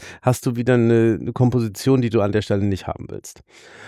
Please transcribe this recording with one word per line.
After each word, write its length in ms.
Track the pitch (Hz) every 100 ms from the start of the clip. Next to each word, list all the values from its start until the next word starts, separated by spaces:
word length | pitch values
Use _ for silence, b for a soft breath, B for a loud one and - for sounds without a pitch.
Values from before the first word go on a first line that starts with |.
| B B
hast 240 | 127 127 131
du 80 |
wieder 200 | 120 120
eine, 440 | 123 113 117 113 90
eine 120 | 62
Komposition, 720 | 117 123 127 110 92 131 135
die 80 | 117
du 100 | 110
an 120 | 98
der 100 | 104
Stelle 220 | - 101
nicht 220 | 101 95 -
haben 200 | - -
willst. 320 | - - - B B B B